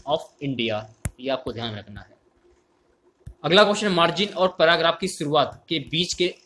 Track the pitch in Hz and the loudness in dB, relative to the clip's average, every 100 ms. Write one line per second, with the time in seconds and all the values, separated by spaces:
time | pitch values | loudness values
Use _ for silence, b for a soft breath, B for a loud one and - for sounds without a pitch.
0 | - 156 - - 139 120 113 107 110 - | -4 -4 -4 -10 -6 -2 -2 -4 -8 -10
1 | - - 127 131 131 117 117 104 104 101 | -10 -8 -6 -6 -6 -8 -8 -8 -14 -18
2 | - _ _ _ _ _ _ _ _ _ | -18 _ _ _ _ _ _ _ _ _
3 | _ _ - - 147 185 208 202 208 170 | _ _ -20 -8 2 6 6 4 0 2
4 | 165 170 208 147 139 - 160 170 165 165 | 2 2 -2 0 0 4 4 4 2 0
5 | 185 - 147 147 127 - - 160 127 160 | -4 -4 0 2 0 -2 -6 -6 -4 -4
6 | 175 - 175 - | -2 -2 -2 -4